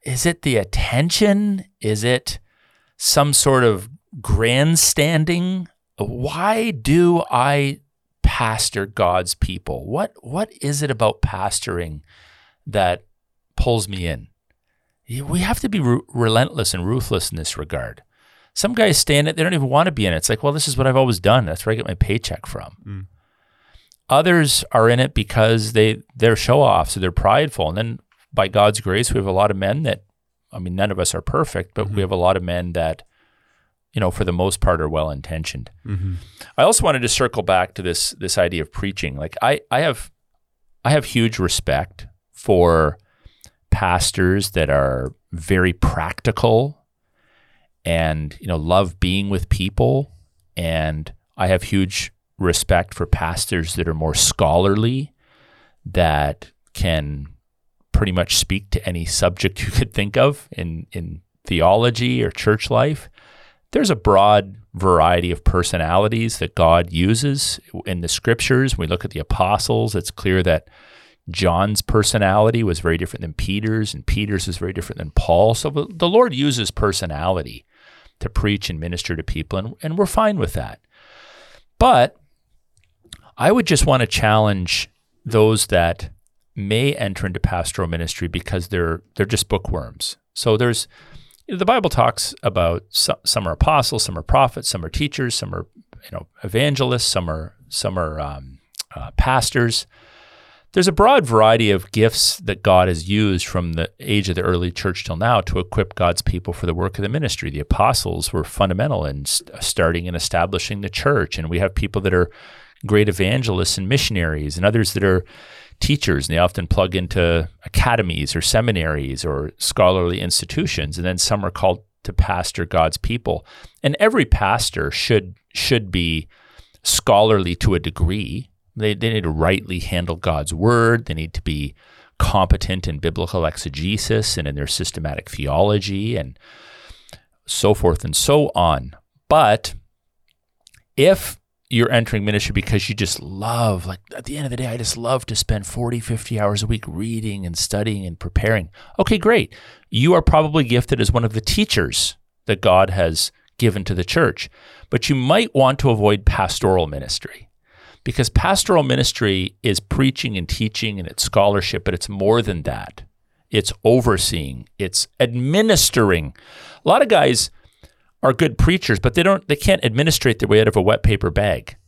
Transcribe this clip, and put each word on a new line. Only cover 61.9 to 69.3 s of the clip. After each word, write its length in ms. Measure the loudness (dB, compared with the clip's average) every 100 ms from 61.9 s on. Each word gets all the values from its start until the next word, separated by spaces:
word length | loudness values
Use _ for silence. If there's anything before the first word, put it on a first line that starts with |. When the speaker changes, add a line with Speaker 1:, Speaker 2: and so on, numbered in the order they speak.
| 0 -2 0
Speaker 1:
or 80 | -2
church 400 | -2 0 0 0
life. 380 | 0 0 -2 -10 _ _ -20 -20 _ _
There's 200 | -2 0
a 40 | 0
broad 600 | 4 6 8 6 2 -10 -16
variety 560 | -2 2 6 6 4 0
of 140 | 0
personalities 960 | 2 2 0 -2 0 2 2 0 -4 -4
that 160 | -8 2
God 360 | 4 4 2
uses 680 | 0 2 2 0 -2 -4 -6 _ -14 -8
in 160 | -6
the 60 | -4
scriptures. 680 | -4 0 0 2 2 2 -2
When 120 | -4
we 20 |
look 160 | -4 -6
at 60 |
the 80 | -10
apostles, 720 | -4